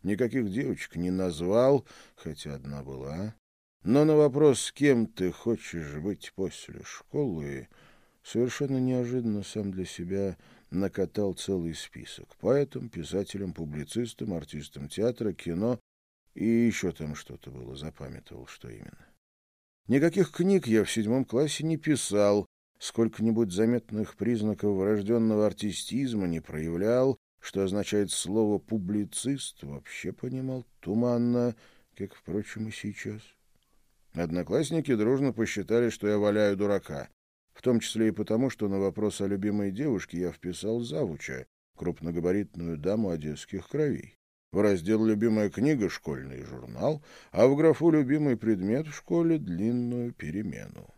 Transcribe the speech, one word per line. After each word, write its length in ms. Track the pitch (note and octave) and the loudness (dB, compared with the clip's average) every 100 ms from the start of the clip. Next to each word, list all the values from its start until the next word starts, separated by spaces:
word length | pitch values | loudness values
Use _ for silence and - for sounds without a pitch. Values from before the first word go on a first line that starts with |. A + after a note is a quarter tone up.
Никаких 480 | F#2 G2+ B2 C3+ G#2+ | -2 0 0 0 -2
девочек 460 | G2 C#3 - - E2 | -2 -4 -4 -6 -4
не 140 | F2 | -2
назвал, 760 | F#2 F#2 D#2 F2 G#2+ C3 C#3 - - - _ | 0 -2 -2 0 4 6 4 0 -20 -20 _
хотя 400 | E2 D2 D#2 C#2 | -12 -10 -10 -10
одна 260 | C2+ C#2+ | -10 -10
была. 520 | C2 C2 C2+ D#2+ G#2+ A2 _ _ _ _ | -10 -10 -8 -6 -8 -10 _ _ _ _
Но 200 | F2 C3 | 2 4
на 120 | D3+ D3+ | 6 6
вопрос, 560 | D3 C3 D3+ C3+ - | 4 6 6 6 -2
«Кем 340 | - C#3+ B2 A2+ | 0 4 4 2
ты 240 | - F#2 | 0 -2
хочешь 640 | E2 A#2 A2 - E2+ D2+ | -2 -2 -2 -4 -8 -8
быть 380 | D2 F2 G2 - | -6 -6 -6 -10
после 480 | - F#2 - - - | -6 -6 -6 -16 -16
школы?», 880 | - - - C#3 C#3+ D#2+ C#2+ C#2 - _ - _ _ _ | -16 -18 -8 -4 -2 -2 -6 -8 -12 _ -20 _ _ _
совершенно 540 | - A2+ B2 - C#3+ C3+ | -6 0 0 0 -2 0
неожиданно 680 | B2+ B2+ A#2+ B2+ A#2 G#2 | 2 0 0 -2 0 -2
сам 260 | F#2+ G#2+ G2 | -4 -6 -4
для 140 | F#2 | -4
себя 520 | F2 - F2 G2 G2 F2+ - - _ | -8 -8 -6 -2 -2 -4 -14 -20 _
накатал 640 | F2+ G2 - F#2 - G2+ | -2 -2 0 -2 0 -2
целый 420 | F2+ - F#2+ E2+ D#2 | -2 -2 -2 -2 -6
список. 580 | - - - - - - | -12 -16 -16 -16 -20 -4
Поэтом, 480 | - C#3 C#3 B2 - | 0 2 0 -4 -10
писателем, 640 | - D#2 F#2 G2 G2 F#2+ | -10 -6 -4 -4 -6 -8
публицистом, 840 | E2 E2 D2 C#2+ A2+ A#2+ - A2+ | -6 -8 -8 -6 -4 -4 -6 -6
артистом 540 | E2+ D2 D2+ C#2+ - C#2+ | -6 -8 -12 -12 -12 -10
театра, 440 | - A2+ A#2 A2 | -2 -2 0 -4
кино 460 | F2 - E2+ A2 B2 _ _ _ _ _ | -4 -6 -2 -2 -2 _ _ _ _ _
и 100 | - | -2
еще 460 | G#2 A#2 A#2 G2 F#2 | 2 4 4 2 -4
там 240 | D#2+ D2+ | -4 -8
что-то 380 | D2 - C2+ - | -10 -12 -18 -16
было, 240 | C2 B1 C2+ | -14 -14 -10
запамятовал, 720 | D#2 - C2+ - - A#1+ B1+ | -12 -12 -14 -14 -16 -18 -18
что 200 | - - | -18 -16
именно. 380 | A1 - - - _ _ _ _ _ _ _ - | -16 -18 -20 -20 _ _ _ _ _ _ _ 2
Никаких 460 | B2+ D#3+ D#3+ E3+ | 4 4 4 2
книг 340 | - F3+ G3 A#2+ | 4 4 4 6
я 160 | A2 | 4
в 80 | G2+ | 4
седьмом 340 | - G#2+ B2+ | 0 2 2
классе 380 | B2+ A#2 D3+ - | 2 2 0 0
не 140 | D#3 D#3+ | -2 -2
писал, 680 | D#3 C#3+ - G#2 G2+ G#2 F#2+ _ _ _ | 0 0 2 4 6 4 0 _ _ _
сколько-нибудь 720 | - - A2+ A2+ A2 A2+ A2+ | -8 2 0 2 0 2 0
заметных 640 | F2 A2+ B2 - G#2 G2+ - | 2 2 2 -2 -6 -6 -2
признаков 600 | G#2 A#2+ G#2+ G2+ G#2 G2 | 0 2 0 0 0 2
врожденного 720 | G2 G#2+ G2+ A#2 A2+ G#2+ G#2+ | 2 2 2 2 4 4 2
артистизма 800 | F#2 G#2 F2 - A#2 C3+ A2 F2+ | 0 -4 -4 -4 -2 -2 0 0
не 140 | E2 | -2
проявлял, 760 | - D#2 D#2+ E2+ G#2 B2 C3 B2+ _ _ | -4 -6 -4 0 2 4 2 0 _ _
что 240 | - F#2+ | -8 -2
означает 480 | G2 G2+ G2 G#2 G2 | 0 0 0 0 0
слово 480 | - - G#2+ G#2+ G2+ | -2 -2 2 2 0
«публицист», 1040 | - A2 F2+ G#2 G2+ - B2+ C#3 - - | 0 -4 -2 -2 -2 -4 -4 -4 -6 -12
вообще 500 | C#2+ C#2+ - - E2+ | -12 -12 -12 -10 -8
понимал 540 | - B2+ C3 C3 B2+ B2 _ | -6 -6 -6 -6 -8 -10 _
туманно, 720 | - G#2+ B2 A#2+ A#2+ A#2+ A#2+ A#2 - _ _ - | -2 2 2 4 2 2 2 -2 -16 _ _ -12
как, 160 | G2 - | -12 -10
впрочем, 500 | - F#2+ G#2 A2 A2 | -6 -6 -4 -8 -8
и 60 | |
сейчас. 500 | - A2 G2+ G#2+ G#2+ - _ _ _ _ _ _ _ _ | -6 -8 -8 -10 -10 -14 _ _ _ _ _ _ _ _
Одноклассники 800 | - E2+ F2 F2 A2 C#3+ E3 C#3+ A#2 | -4 -2 -2 0 0 0 -2 0 2
дружно 360 | G#2+ C3+ C#3 | 2 2 0
посчитали, 580 | A2+ A2 - F#2 A2+ A#2+ | 0 -2 -2 0 2 2
что 180 | - G#2 | 0 0
я 100 | G#2 | 2
валяю 380 | G#2 G#2 G#2 G2 | 4 4 4 2
дурака, 520 | G2+ G2+ - C#2+ - _ _ _ _ | 2 0 -2 -10 -10 _ _ _ _
в 100 | - | -4
том 180 | B2 A#2 | 2 2
числе 280 | - A2 A2 | 0 0 0
и 40 | |
потому, 380 | G2 G#2 A2 C3 | 0 -2 0 0
что 160 | - G#2 | -2 -2
на 100 | G2 | 0
вопрос 420 | G2 F2+ G#2 - | 0 0 -2 0
о 60 | G2 | -2
любимой 440 | G2 G#2 G#2 G2+ | 0 0 0 -2
девушке 480 | F#2+ D3 G#2 - E2+ | -2 -2 -2 -4 -4
я 140 | F2+ | -4
вписал 480 | D#2+ F2 F2 G2+ A#2 | -4 -8 -6 -4 -4
завуча, 680 | A#2+ D#3 A#2+ D2 - B1+ - _ _ _ | -4 -2 -4 -4 -10 -10 -12 _ _ _
крупногабаритную 1040 | E2 D#2+ E2 E2+ E2+ G2 G2+ E2+ E2+ D#2+ | -6 -4 -4 -2 2 0 -2 -6 -6 -4
даму 320 | D#2 G#2+ G2+ | -2 0 0
одесских 580 | E2+ D2+ D2 - G2 - | -2 -4 -8 -8 -10 -6
кровей, 480 | C#3+ D3+ E2+ - _ _ _ _ | -2 0 -2 -8 _ _ _ _
в 80 | F#2 | 2
раздел 440 | G#2+ G2 E2 A2 | 4 4 2 2
«Любимая 460 | A2 G#2 A2+ A2 G#2 | 4 4 2 2 0
книга» 400 | F#2+ C3+ D3+ F#2+ | 2 2 2 0
школьный 520 | - - C#2 C2+ C2 | -2 -6 -8 -8 -12
журнал, 580 | C2 - - B1 A2 D#3 - - - | -12 -14 -12 -2 -2 -2 -8 -20 -8
а 160 | F2+ B2 | 6 6
в 100 | C#3+ | 8
графу 340 | D#3+ C#3 E3+ | 6 6 6
«Любимый 460 | D#3 B2+ D3+ D3 A#2 | 6 4 2 2 2
предмет» 480 | A2 G#2 F#2+ B2 D#3 | 2 2 2 0 -2
в 80 | |
школе 440 | C#3+ - E3+ E3 D#3+ | -12 0 2 4 2
длинную 720 | G#2 E2+ G#2+ B2 A#2+ B2 A#2+ | 0 -2 0 0 -2 -2 -6
перемену. 840 | - D2+ E2+ G2+ B1 G1+ G1+ G1+ | -6 -6 -6 -6 -8 -12 -16 -20